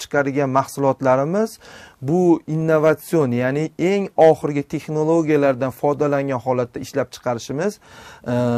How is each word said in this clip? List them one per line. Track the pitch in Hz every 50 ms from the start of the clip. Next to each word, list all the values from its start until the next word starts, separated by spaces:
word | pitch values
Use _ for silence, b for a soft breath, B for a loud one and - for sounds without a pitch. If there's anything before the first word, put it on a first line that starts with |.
| -
chiqarilgan | - - 143 135 139 131 143 139 131
mahsulotlarimiz | 127 135 131 - - 143 139 135 131 - 135 131 131 131 139 156 180 208 220 220 - B B B B B B B B B
bu | 131 135 165 185 180 170 165 - -
innovatsion, | - 156 160 160 160 160 151 151 156 151 - - - 180 160 143 123
ya'ni | 120 120 123 131 139 147 160 156 - -
eng | 160 185 202 202 190 - -
oxirgi | - 160 160 151 - - 147 147 143 139 - 165
texnologiyalardan | 143 - - 151 151 156 160 165 170 160 147 151 147 139 139 131 120 135 127 120 -
foydalangan | - 147 147 123 147 143 143 139 139 139 131 120 123
holatda | 131 127 123 123 - - 135
ishlab | 131 - - 135 120 - -
chiqarishimiz, | - - 123 120 113 - - 131 147 180 208 208
e, | _ _ - - - - - - - - - 123 123 123 120 120